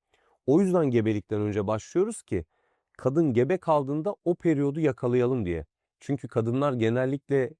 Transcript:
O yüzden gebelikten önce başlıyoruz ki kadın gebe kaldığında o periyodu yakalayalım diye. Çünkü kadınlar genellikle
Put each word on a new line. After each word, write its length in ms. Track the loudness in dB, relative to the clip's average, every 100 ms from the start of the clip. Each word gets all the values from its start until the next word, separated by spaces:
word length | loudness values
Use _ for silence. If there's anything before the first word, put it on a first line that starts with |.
| _ _ _ _ 2
O 160 | 4
yüzden 240 | 4 2 2
gebelikten 500 | 2 2 -2 -2 -4
önce 260 | -2 -2 -2
başlıyoruz 540 | -4 -4 -2 -2 -4
ki 220 | -6 -6 -6 _ _ _ _ -4
kadın 360 | -2 2 2
gebe 240 | 2 0 -2
kaldığında 580 | 0 -2 0 -4 -6 -6 -4
o 100 | -2
periyodu 440 | 0 2 0 0
yakalayalım 640 | -2 0 0 2 2 0 -2
diye. 200 | -4 -6 _ _ _
Çünkü 280 | -8 -6 -4
kadınlar 460 | -4 -2 0 -2
genellikle 800 | 0 0 0 -2 -4 -2 0 0